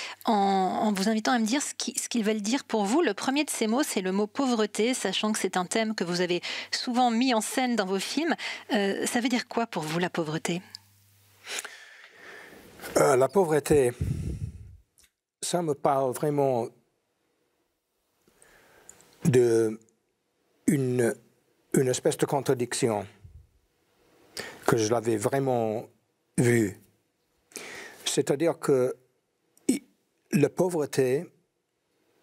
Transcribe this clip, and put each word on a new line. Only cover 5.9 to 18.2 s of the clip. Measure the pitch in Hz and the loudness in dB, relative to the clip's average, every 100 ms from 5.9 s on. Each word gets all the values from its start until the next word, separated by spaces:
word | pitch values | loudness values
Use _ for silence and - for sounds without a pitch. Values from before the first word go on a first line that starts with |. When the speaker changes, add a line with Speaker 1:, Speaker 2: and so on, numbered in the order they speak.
| 214 | -2
Speaker 1:
que | |
vous | 170 175 | -2 0
avez | 180 175 - - - | 0 0 -4 -10 -6
souvent | - - 233 247 | -6 -2 2 2
mis | 226 262 | 2 2
en | 220 | 2
scène | - - 254 226 | 0 -2 0 0
dans | 185 | 0
vos | 196 | -2
films. | - - 330 226 - - - | -2 -2 -2 -2 -6 -12 -4
Euh, | 247 196 - 226 | 0 0 -2 -2
ça | 240 | -2
veut | 233 | 0
dire | 240 - | -2 -4
quoi | - 233 | -6 -4
pour | 180 | -6
vous, | 156 165 | -4 -2
la | 175 | -2
pauvreté ? | - 156 156 - 175 - - _ _ _ _ _ _ - - - - - - - - - - - - - - - - | -2 -4 -4 -4 -6 -8 -20 _ _ _ _ _ _ -12 -10 -10 -18 -20 -20 -20 -20 -20 -20 -20 -20 -20 -18 -6 2
Speaker 2:
Euh, | 151 127 | 4 4
la | 214 | 4
pauvreté, | 202 165 151 - 151 123 - - - - - - - - - _ _ _ _ _ _ | 2 2 2 4 4 4 0 -4 -4 -6 -8 -10 -12 -20 -20 _ _ _ _ _ _
ça | - 175 | -4 -2
me | 165 | -2
parle | 139 156 135 135 | -2 0 2 0
vraiment | 120 151 143 139 123 117 - _ _ _ _ _ _ _ _ _ _ _ _ _ _ | -2 -2 2 2 0 -2 -10 _ _ _ _ _ _ _ _ _ _ _ _ _ _